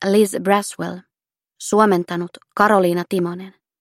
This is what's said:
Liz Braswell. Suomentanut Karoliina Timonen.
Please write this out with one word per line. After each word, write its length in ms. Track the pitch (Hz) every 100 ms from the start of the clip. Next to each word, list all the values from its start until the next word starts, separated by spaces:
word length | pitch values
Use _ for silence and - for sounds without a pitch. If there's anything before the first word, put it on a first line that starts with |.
| 196
Liz 260 | 202 202 -
Braswell. 540 | 180 202 196 - 175 180 _ _ _ _ _ _
Suomentanut 720 | - 208 214 180 175 175 175 - _ -
Karoliina 480 | 208 202 180 175 175
Timonen. 460 | 190 175 180 190 _ _ _